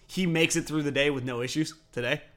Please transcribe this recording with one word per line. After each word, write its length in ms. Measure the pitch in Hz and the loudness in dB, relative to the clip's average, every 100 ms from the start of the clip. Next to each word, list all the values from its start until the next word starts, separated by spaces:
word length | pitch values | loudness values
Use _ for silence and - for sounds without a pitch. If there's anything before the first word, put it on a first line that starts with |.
| - | -8
he 180 | 180 185 | -2 2
makes 280 | 160 160 165 | 4 4 2
it 80 | |
through 200 | - 151 | -2 -2
the 80 | 147 | 0
day 180 | 135 143 | 2 2
with 140 | 135 | 0
no 180 | 127 120 | -2 -4
issues 320 | 123 151 156 - _ | -2 -2 -4 -6 _
today? 300 | 123 120 143 - | -4 -2 -2 -6